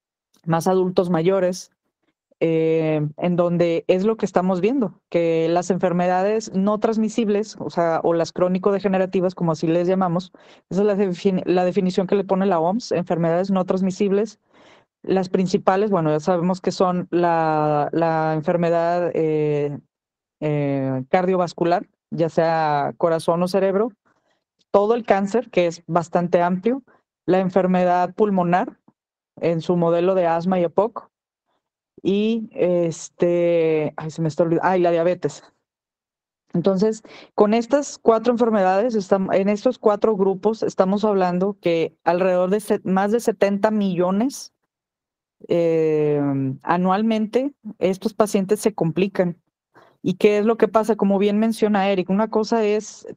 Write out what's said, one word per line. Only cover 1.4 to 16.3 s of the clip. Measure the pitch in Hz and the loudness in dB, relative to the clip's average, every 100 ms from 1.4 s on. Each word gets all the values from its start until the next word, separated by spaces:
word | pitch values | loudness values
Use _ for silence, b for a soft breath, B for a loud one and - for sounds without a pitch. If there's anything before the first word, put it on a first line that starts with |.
| 180 180 - _ _ _ _ _ _ - | 0 -4 -12 _ _ _ _ _ _ -4
eh, | 165 160 160 160 156 156 151 - | 0 2 2 0 0 0 -2 -4
en | 180 180 | -2 0
donde | 175 170 170 165 - | 2 2 0 0 0
es | 185 208 | 2 0
lo | 220 | 0
que | 196 | -2
estamos | - 185 185 | 0 0 0
viendo, | 196 277 196 - _ | 0 0 -4 -6 _
que | 175 165 165 165 | -2 0 0 0
las | 170 180 | 0 0
enfermedades | 185 185 175 180 180 196 220 220 | 0 0 0 0 0 0 -2 -4
no | 185 196 214 | -2 0 2
transmisibles, | 226 220 220 226 214 202 214 - | 0 0 0 0 0 0 -4 -10
o | - | -8
sea, | - 170 160 | -2 0 0
o | - | 0
las | 170 165 | 0 -2
crónico-degenerativas, | - 180 185 202 196 202 190 185 190 180 180 | 0 0 0 0 0 0 0 0 -2 -2 -2
como | 165 | -2
así | 156 165 | -2 0
les | 170 175 | 0 2
llamamos, | 190 185 170 185 B B B - | 0 0 -2 -6 B B B -6
esa | 170 | 0
es | 208 | 0
la | 196 | 2
defini-, | 202 175 196 185 - | -2 0 0 0 0
la | 180 180 | 0 2
definición | 185 185 180 185 | 0 0 0 0
que | 202 | 0
le | |
pone | 190 185 196 | 0 0 2
la | 170 | 2
oms, | 160 220 - | 0 -2 -2
enfermedades | 160 180 170 170 170 202 | -4 0 0 0 0 0
no | 190 180 | 0 0
transmisibles. | 190 190 180 202 196 220 - b b b b b _ | 0 -2 0 0 0 -2 -8 b b b b b _
Las | - 190 185 | -2 -2 0
principales, | 185 185 202 - 190 208 | 0 0 0 2 2 2
bueno, | 190 156 | 2 2
ya | 151 | 0
sabemos | 156 | 0